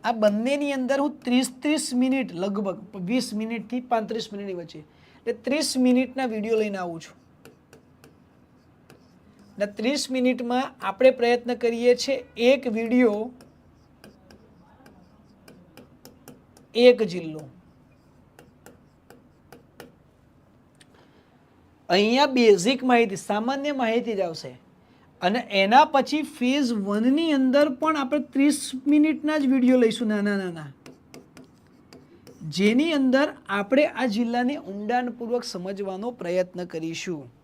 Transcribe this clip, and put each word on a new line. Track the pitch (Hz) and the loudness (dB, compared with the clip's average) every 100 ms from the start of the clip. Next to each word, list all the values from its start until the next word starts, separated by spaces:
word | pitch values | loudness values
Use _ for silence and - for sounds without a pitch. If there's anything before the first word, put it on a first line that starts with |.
આ | - | -4
બંનેની | 233 208 208 240 285 285 | 0 0 2 -2 -2 -2
અંદર | 277 254 277 | -2 -2 0
હું | 285 - | -2 -4
ત્રીસ, | - 247 262 - | 0 0 0 -4
ત્રીસ | 294 302 - | -2 -2 -2
મિનિટ, | 247 262 269 196 | 0 0 0 -2
લગભગ | 170 190 202 196 185 - 196 | -6 -4 -4 -4 -8 -12 -10
વીસ | 180 247 247 | -4 -4 -4
મિનિટથી | 214 220 233 - 247 | -6 -6 -8 -8 -8
પાંત્રીસ | 247 226 214 226 220 | -2 -2 -2 -8 -8
મિનિટની | 202 202 | -10 -10
વચ્ચે, | 180 165 156 | -10 -12 -18
એટલે | 151 _ _ - 233 | -20 _ _ -12 -10
ત્રીસ | 226 - 294 294 262 | -8 -4 -2 -2 0
મિનિટના | 254 247 262 269 254 | 2 2 0 -4 -6
વીડિયો | 220 214 220 | -6 -2 -2
લઈને | 214 196 | -2 -6
આવું | 175 165 | -8 -10
છું. | - - _ _ - _ _ - _ _ - _ _ _ _ _ _ _ _ - _ _ _ _ - | -16 -20 _ _ -20 _ _ -20 _ _ -20 _ _ _ _ _ _ _ _ -20 _ _ _ _ -20
અને | - 202 | -8 -8
ત્રીસ | - 226 285 - | -2 -2 -2 -4
મિનિટમાં | 254 254 247 240 247 262 - | 0 0 0 -2 -4 -4 -6
આપણે | 190 196 262 | -8 4 4
પ્રયત્ન | 254 240 240 240 | 4 0 0 -2
કરીએ | 240 233 233 247 | -2 -2 2 2
છીએ | 247 - 262 - - | 2 0 -6 -8 0
એક | 240 277 262 | 2 2 0
વીડિયો, | 220 226 247 240 208 240 - - _ _ _ _ _ - _ _ - _ _ _ _ - - _ _ _ _ - - - - - _ - - - - _ - _ | -4 0 4 4 2 -8 -12 -20 _ _ _ _ _ -20 _ _ -20 _ _ _ _ -20 -20 _ _ _ _ -20 -20 -20 -20 -20 _ -20 -20 -20 -20 _ -20 _
એક | 226 247 240 | 6 6 6
જિલ્લો. | 208 175 160 156 139 - _ _ _ _ _ _ _ - - _ - _ _ _ _ - _ _ _ - _ _ - _ _ _ _ _ _ _ _ _ _ _ _ _ _ _ _ _ _ _ - | 0 -4 -10 -14 -16 -20 _ _ _ _ _ _ _ -20 -20 _ -20 _ _ _ _ -20 _ _ _ -20 _ _ -20 _ _ _ _ _ _ _ _ _ _ _ _ _ _ _ _ _ _ _ 0
અહીંયા | 180 208 247 285 | 2 4 4 2
બેઝિક | 254 233 196 190 262 | 6 6 6 4 0
માહિતી, | 254 240 233 190 | 2 4 2 -2
સામાન્ય | - 208 233 277 285 | -6 -4 -2 -4 -4
માહિતી | 269 233 233 240 | -2 0 -2 -2
જ | 202 | -4
આવશે. | 175 156 131 127 _ _ _ _ _ _ | -4 -6 -14 -18 _ _ _ _ _ _
અને | 180 214 - | -2 -2 -2
એના | 196 196 247 | 0 6 6
પછી | 302 285 254 302 | 6 2 0 -4
ફેઝ | 285 - 247 277 254 | -6 -2 0 0 0
વનની | 220 196 202 240 285 330 | -2 -2 0 2 2 0
અંદર | 277 262 277 294 | 2 2 4 2
પણ | 254 311 311 | 0 -2 -2
આપણે | 254 294 | -2 -4
ત્રીસ | - 269 285 269 - 262 285 | -2 2 2 2 -6 -6 2
મિનિટના | 302 311 302 302 311 | 4 4 0 -2 0
જ | 269 | 2
વીડિયો | 262 247 254 | 4 4 6
લઈશું | 226 220 220 | 4 2 -2
નાના | 208 202 202 | 0 0 -2
નાના, | 185 170 147 - - - _ - - - - _ _ _ _ - _ - - - 160 | -4 -10 -14 -18 -20 -20 _ -20 -20 -20 -20 _ _ _ _ -20 _ -20 -20 -16 -10
જેની | 156 202 240 330 | 0 2 2 2
અંદર | 302 262 262 294 - - | 0 2 2 0 -4 -6
આપણે | 202 202 262 302 | -6 2 2 2
આ | - 254 | 0 -4
જિલ્લાને | 202 233 240 247 294 | -2 -2 0 -2 -4
ઊંડાણપૂર્વક | - 202 214 247 247 - 226 240 | -10 -10 -4 -2 -4 -8 -6 -6
સમજવાનો | 240 190 185 196 196 185 233 | -6 -10 -10 -8 -8 -8 -10
પ્રયત્ન | 240 175 180 180 180 | -8 -4 -2 -2 -6
કરીશું. | 175 160 165 160 190 156 123 _ | -10 -8 -8 -8 -8 -10 -12 _